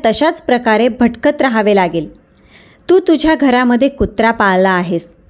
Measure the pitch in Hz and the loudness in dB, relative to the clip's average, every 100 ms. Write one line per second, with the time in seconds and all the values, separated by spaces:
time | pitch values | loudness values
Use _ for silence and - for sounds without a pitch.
0 | 233 220 302 330 - 247 240 214 240 233 | -2 0 0 -2 -2 -2 0 0 0 0
1 | 233 240 294 - 269 220 208 196 180 165 | -2 0 -4 0 -2 0 0 2 0 -4
2 | 151 - _ _ _ - - _ - 359 | -8 -14 _ _ _ -20 -20 _ 0 0
3 | 370 311 311 311 285 247 247 240 269 277 | 2 0 2 0 2 2 2 2 0 -2
4 | 196 - 226 233 202 185 190 185 175 170 | -6 0 -2 0 0 2 2 0 -2 -4
5 | - - _ | -6 -14 _